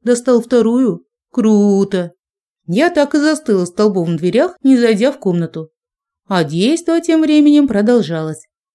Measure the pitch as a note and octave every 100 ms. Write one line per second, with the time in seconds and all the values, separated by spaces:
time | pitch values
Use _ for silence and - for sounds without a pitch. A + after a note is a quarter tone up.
0 | A#3+ A#3+ B3 A#3+ A#3+ B3 A3+ A#3+ B3+ E3+
1 | - _ _ - A3 G#3+ G3+ G3 G3 F#3+
2 | F3 - _ _ _ _ - F#3 E4+ D4+
3 | C#4+ D4+ D4+ D4+ C4+ G3 F3+ - G#3+ F#3+
4 | E3+ E3 F3+ G#3+ F4+ - C4 B3+ A#3 G#3
5 | A#3+ C4 G3 F3 D#3+ E3 D#3+ _ _ _
6 | _ _ - F#3 D3+ D#3+ A3 E4 - E4
7 | E4+ D#4+ D#4 D4+ D4 D4 C#4+ G3+ G#3 A#3+
8 | C#3+ E3 D#3 D#3 - _ _